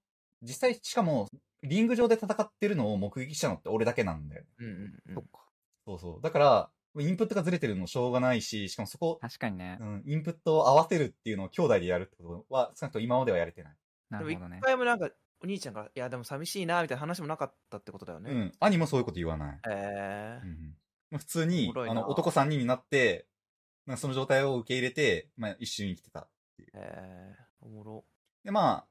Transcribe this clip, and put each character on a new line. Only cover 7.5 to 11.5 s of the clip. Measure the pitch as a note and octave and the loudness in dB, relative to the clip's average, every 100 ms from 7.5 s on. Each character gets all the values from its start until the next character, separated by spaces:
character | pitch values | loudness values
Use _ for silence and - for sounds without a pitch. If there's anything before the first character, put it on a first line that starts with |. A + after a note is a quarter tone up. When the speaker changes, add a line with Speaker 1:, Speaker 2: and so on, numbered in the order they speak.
Speaker 1:
れ | F3 | 0
て | A#2+ | 0
る | F#2+ | -2
の | F2 | -2
し | B2+ | -2
ょ | B2 | 0
う | |
が | B2 | 2
な | B2+ | 4
い | A#2+ | 2
し、 | - G#2+ G2 | 0 -6 -6
し | - | -6
か | |
も | G2+ | -10
そ | - | -4
こ、 | E3 E3 | -4 -4
Speaker 3:
確 | A#2 - | -8 -6
か | A#2+ | -6
に | F#2 | -4
ね。 | F2+ F#2+ | -8 -10
Speaker 1:
う | |
ん、 | G#2+ G2+ | -8 -8
イ | C#3 | -4
ン | D#3 | -4
プ | D#3+ | -4
ッ | E3 | -4
ト | - D#3 | 2 6
を | B2+ | 8
合 | |
わ | C#3+ D#3+ | 8 6
せ | F3 | 4
る | |
っ | B2+ | 0
て | - A2+ | -4 -6
い | |
う | G2+ | -4
の | |
を | |
兄 | F#2+ | -4